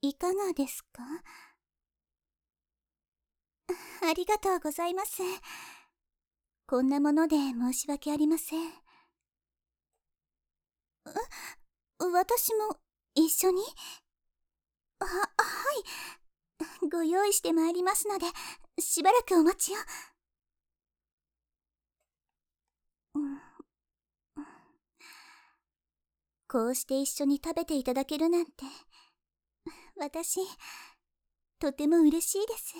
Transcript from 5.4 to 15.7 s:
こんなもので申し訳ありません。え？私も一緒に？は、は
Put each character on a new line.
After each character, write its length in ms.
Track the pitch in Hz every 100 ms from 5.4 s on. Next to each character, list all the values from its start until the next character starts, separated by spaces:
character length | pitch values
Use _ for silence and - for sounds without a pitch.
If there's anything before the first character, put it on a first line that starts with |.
| - - - - _ _ _ _ _ _ _ _ -
こ 140 | 247
ん 80 | 262
な 100 | 285
も 140 | 294
の 160 | 294 320
で 80 | 302
申 360 | 277 240 247
し 140 | 254 -
訳 240 | 285 -
あ 60 | 294
り 100 | 302
ま 100 | 320
せ 200 | - 320
ん。 20 | 330
え？ 60 | 330 _ _ _ _ _ _ _ _ _ _ _ _ _ _ _ _ _ _ _ _ _ _ - - 466 - - - _ _ _ _
私 540 | 359 359 370 480 - 440
も 260 | 427 - _ _ _ -
一 140 | 320
緒 220 | - 370
に？ 100 | 370 427 - - - _ _ _ _ _ _ _ _ _ _
は、 80 | 370
は 160 | 359 415 - 440 - -